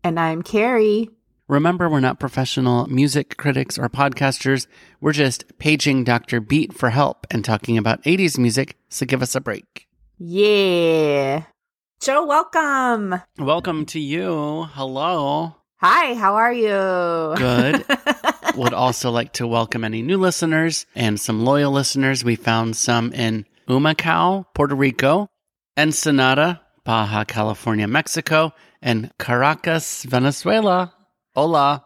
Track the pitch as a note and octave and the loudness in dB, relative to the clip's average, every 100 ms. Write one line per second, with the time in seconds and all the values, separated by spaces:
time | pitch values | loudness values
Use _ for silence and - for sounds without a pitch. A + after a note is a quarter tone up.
0 | F3+ E3 E3 D#3+ F3 G#3+ A3+ A#3+ G#3+ G#3 | -2 -2 -2 -2 -2 0 2 2 4 2
1 | A3 _ _ _ - C#3+ E3 F3+ F3 D3+ | -2 _ _ _ -2 2 2 2 2 2
2 | B2+ - C#3 - C3 - B2+ B2 B2 B2+ | 2 0 -4 -2 -2 0 2 2 2 2
3 | C#3+ C#3+ - - C#3+ C3+ C3 - B2+ C3 | 2 2 -4 -4 -2 -2 -4 -4 -6 0
4 | C#3+ C3 C#3 C3 C3+ C3+ - - - _ | -2 0 -2 0 0 0 -2 -18 -20 _
5 | D3 D3 C#3 - - - D3+ D3+ D3 C3 | -2 2 0 0 -12 -4 0 2 2 2
6 | B2 A#2+ - A#2+ G#2+ C#3+ C#3 - B2 A#2+ | 2 0 0 -4 0 0 0 -2 0 2
7 | C#3+ - - A#2 G#2+ G#2+ - A2+ A2 A2+ | 0 -2 -8 -6 -2 -2 0 0 0 -2
8 | D3 F#3+ F3+ C3 A#2+ A2+ C3+ - _ - | 0 2 0 2 0 0 -4 -10 _ -8
9 | C3 C3 B2+ C3+ - G#2 _ - _ _ | -4 -2 -2 -4 -6 -10 _ -20 _ _
10 | _ _ E3+ F3+ G#3 G#3 G3 F3 E3 D#3+ | _ _ -6 0 2 4 2 2 2 2
11 | D3+ C#3+ C3+ D3 D#3 _ _ _ _ _ | 2 0 0 -4 -8 _ _ _ _ _
12 | C4+ C#4 D#4 D4 E4 E4+ D4+ C4+ B3+ A#3 | 0 0 2 0 0 -2 0 0 0 -2
13 | G3 F3+ - - C#3 E3 F3+ D#3 D3+ D#3+ | -2 -6 -8 -6 -2 -2 -2 -6 -6 -6
14 | C#3+ D#3+ F#3 D#3+ D3 D#3 E3 C#3 C3+ C3 | -6 -4 -4 -4 -4 -6 -10 -10 -8 -4
15 | D#3+ F3 C#3 D3 E3 - _ _ A#3 E4+ | -2 -2 -2 -2 -4 -12 _ _ 4 4
16 | D4+ A#3+ G3 G#3+ A#3 A#3+ G#3+ G3 F#3+ F3+ | 2 0 2 2 2 2 0 0 0 0
17 | F3 E3 D#3+ E3 B2+ B2 F#3+ C#4 - C4+ | -2 -2 -2 0 2 2 2 0 0 -2
18 | - - D4+ - A3+ - - - B2+ A#2+ | -2 -2 -4 -4 -6 -2 -2 2 0 0
19 | B2+ A#2 A#2 - A#2+ A#2 A2+ A#2+ A2 A2 | -2 -2 -4 -6 -2 0 -2 -4 -4 -4
20 | B2+ F#3+ F#3 F3 E3 D#3 E3 D#3 - - | -2 2 2 0 0 2 0 -2 -8 -2
21 | A2+ G#2 - A2 B2 C#3+ C#3+ C#3 C3+ C#3 | 0 0 -2 0 2 2 2 2 0 0
22 | C3+ C3 A#2+ A2+ - A2+ A2+ A2 - A#2+ | 0 0 0 0 2 0 0 -2 0 0
23 | A#2 B2+ A#2 A2 G2+ _ - C3 D3+ D#3 | 0 -2 -4 -4 -8 _ 0 2 2 0
24 | D#3+ E3 F3 G3 F3+ - C#3+ C#3 C#3 A#2 | 0 2 2 0 -6 -2 -2 2 0 2
25 | C3 E3+ G#3 _ _ _ _ - D#3 D3+ | 2 2 -2 _ _ _ _ -2 0 0
26 | D#3 C#3 C3 C3+ D#3+ F3 _ _ - A2+ | 0 4 4 4 0 -2 _ _ -2 0
27 | G#2 G#2+ G#2+ A2 G#2+ A2 A#2+ G#2+ G#2 C#3+ | 0 -2 -2 -2 -2 -2 -2 0 0 0
28 | - - - D#3 D#3+ _ _ _ B2 A2+ | -2 -6 0 0 0 _ _ _ -2 -2
29 | A2 _ - A#2+ C#3 D#3 E3+ D#3+ - - | -4 _ -2 2 2 0 -2 -2 -4 -12
30 | C3 B2+ C3+ C#3 - A3+ G#3 F3+ F3+ _ | -2 0 0 0 0 2 2 0 -2 _
31 | _ _ _ - D#3 D#3+ C#3+ C#3+ | _ _ _ -2 2 4 2 0